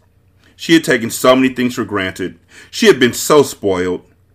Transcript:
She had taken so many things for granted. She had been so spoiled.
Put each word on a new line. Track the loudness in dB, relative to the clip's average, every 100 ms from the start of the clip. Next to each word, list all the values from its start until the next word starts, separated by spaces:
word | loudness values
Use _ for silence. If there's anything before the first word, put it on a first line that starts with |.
| _ _ _ _ _ _
She | 0
had | 0 2
taken | -2 -2
so | 0 2 4
many | 0
things | -2 -6 -6
for |
granted. | -6 -4 -6 -6 -10 -10 _ -20 -16
She | 0 2
had | 4
been | 0
so | 0 2 2
spoiled. | 2 -2 -4 -2 -4 -6 -12 _ _